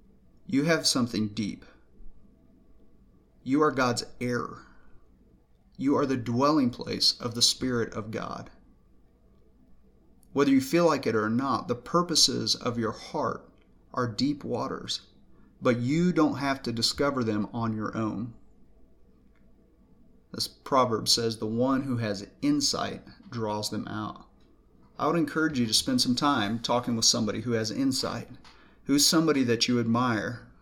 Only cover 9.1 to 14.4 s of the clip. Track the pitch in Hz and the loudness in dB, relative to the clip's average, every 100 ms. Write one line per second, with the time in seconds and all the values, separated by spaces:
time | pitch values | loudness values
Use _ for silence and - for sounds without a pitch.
9.1 | _ - - - _ - - - _ _ | _ -20 -20 -20 _ -20 -20 -20 _ _
10.1 | - _ 131 143 135 - 170 170 143 131 | -20 _ 0 4 4 4 4 4 2 2
11.1 | 110 107 113 135 117 - 123 - 170 175 | 0 2 0 0 -2 -2 -6 0 0 2
12.1 | 156 - 120 113 - - 117 110 - - | 4 4 2 -2 -2 -2 -2 -4 -4 -8
13.1 | 156 131 - - - _ - - - 120 | -4 -4 -6 -12 -20 _ -20 -10 -4 -2
14.1 | 104 135 143 | 0 -2 -2